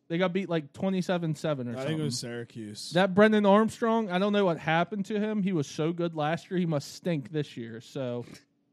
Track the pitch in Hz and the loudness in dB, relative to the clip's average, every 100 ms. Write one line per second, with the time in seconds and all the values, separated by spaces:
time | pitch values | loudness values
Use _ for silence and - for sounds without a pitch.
0 | - 170 185 185 175 170 143 - 190 185 | -6 0 0 0 -2 -2 -4 -4 -2 0
1 | 175 175 165 147 160 139 120 120 139 156 | 0 0 0 -2 -2 -2 -4 -6 -4 -2
2 | 147 123 120 120 117 120 104 104 - 170 | -2 -4 -6 -10 -10 -12 -12 -12 -4 2
3 | 190 185 214 214 202 208 220 - 226 226 | 2 6 6 8 6 6 4 0 0 0
4 | 214 180 208 202 190 156 160 165 170 208 | 0 0 2 2 2 2 2 2 2 -2
5 | 190 208 214 214 190 175 139 - 156 170 | -4 -2 -2 0 0 0 -2 -2 -2 -2
6 | 170 160 147 165 - 180 170 147 - - | -4 -2 -2 -2 -2 -2 0 0 -4 -8
7 | 185 156 120 156 147 - 117 113 - 143 | -2 -2 -2 -4 -4 -8 -12 -12 -12 -6
8 | 123 120 117 - _ _ _ | -4 -6 -8 -16 _ _ _